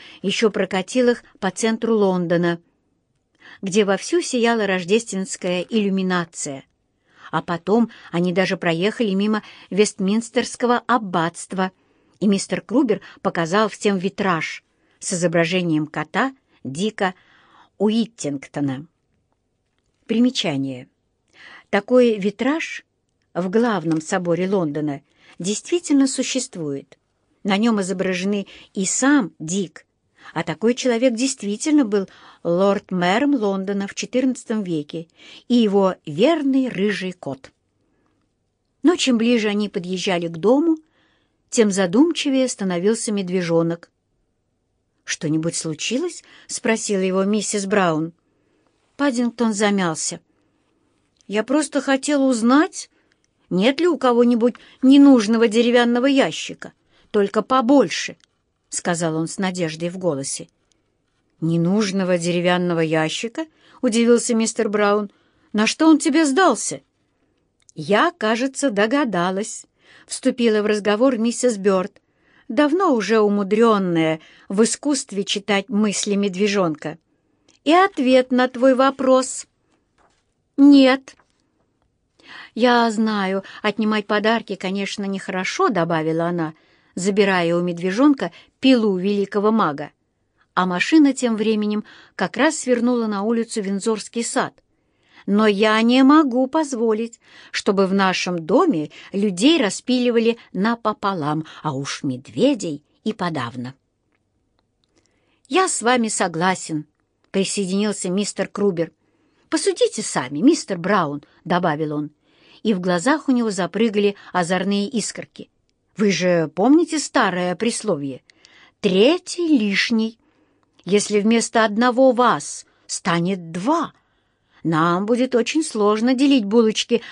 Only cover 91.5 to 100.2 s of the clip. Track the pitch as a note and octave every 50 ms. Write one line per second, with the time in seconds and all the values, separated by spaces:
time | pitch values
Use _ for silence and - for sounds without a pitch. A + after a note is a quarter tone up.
91.5 | A3 G#3 G#3 G#3 G#3 G#3+ - - - - - _ _ - G3 E3+ - - C4+ D#4+
92.5 | D#4 - - B3 B3 A#3+ A#3 B3 B3 A#3+ A3+ G#3+ G#3 G3 G3+ A3 A#3 A#3 A3+ A3
93.5 | - A3 F#3+ G3 G3 G3 - A3+ A3 G#3 - - - A#3 A#3 - - B3+ F#3+ C#3+
94.5 | - _ _ _ _ _ _ _ _ _ _ _ _ - - - G3+ G#3 A3 G#3+
95.5 | G#3 F#3+ A3 G#3+ G#3+ A3 A3+ A#3 B3 C4 C4 C4 D4 D#4 D#4+ C4 A3+ B3+ C4 C4
96.5 | - D#4+ D#4 C#4 C4+ G#3+ A#3 A3+ G#3+ G#3+ A#3 A3+ - - _ _ - - - -
97.5 | - - - - G3+ F#3+ G3 F3+ F#3+ G3 F#3+ F#3 F3+ - - F#3+ F3+ E3+ D#3+ D3+
98.5 | F#3+ C#4+ F#4+ E4+ G#3+ D#3 D3 - - - - - - G3+ G3+ G#3+ F3+ F3 G#3+ D4
99.5 | E4+ E4 A#3+ F#3+ - - - - B3 B3+ B3 B3 A3+ A#3